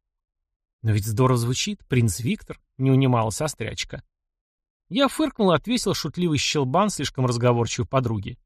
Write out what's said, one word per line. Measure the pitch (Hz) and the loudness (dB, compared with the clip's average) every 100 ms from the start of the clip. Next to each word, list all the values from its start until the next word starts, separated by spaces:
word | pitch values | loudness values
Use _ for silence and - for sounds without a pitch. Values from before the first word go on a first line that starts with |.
| _ _ _ _ _ _ _ _ | _ _ _ _ _ _ _ _
"Но | 110 | -2
ведь | 104 107 | 0 0
здорово | 107 127 123 | 2 2 2
звучит, | 117 131 208 202 - | 0 -2 -4 -8 -2
принц | 127 117 - | 2 2 0
Виктор", | 120 214 - - _ - | -4 -4 -8 -20 _ -2
не | 131 | 2
унималась | 131 131 120 110 - | 4 4 2 0 -2
острячка. | 151 - 107 - - - - _ _ _ _ _ _ _ - | -6 -6 -8 -8 -10 -12 -16 _ _ _ _ _ _ _ -6
Я | 208 277 | 0 0
фыркнул | - 311 - 190 | 2 -2 2 2
и | |
отвесил | 156 208 247 202 | 2 2 -2 0
шутливый | 151 151 175 175 143 | -2 -4 -2 0 0
щелбан | - 151 127 160 208 | 0 0 0 2 0
слишком | - 139 - | -2 -6 -2
разговорчивой | 127 117 123 120 110 - 113 | 0 2 2 2 0 -2 -2
подруге. | 135 117 107 120 120 | -2 0 -4 -6 -12